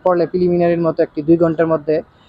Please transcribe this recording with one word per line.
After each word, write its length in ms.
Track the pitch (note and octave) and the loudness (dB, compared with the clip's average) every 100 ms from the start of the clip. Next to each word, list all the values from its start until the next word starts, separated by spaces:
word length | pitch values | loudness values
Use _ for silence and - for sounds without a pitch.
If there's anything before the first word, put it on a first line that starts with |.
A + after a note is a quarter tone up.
পড়লে 240 | F#3 F3 D#3+ | -2 0 0
প্রিলিমিনারির 540 | F3+ F3+ F3 E3+ E3+ | 0 0 2 0 0
মতো 220 | E3 E3 | -2 -2
একটি 200 | D#3+ - | -4 -2
দুই 140 | D3 E3 | 0 2
ঘন্টার 300 | E3 D#3+ E3 | 2 0 -2
মধ্যে 360 | D#3+ D3+ D#3 - _ | -2 -2 -4 -4 _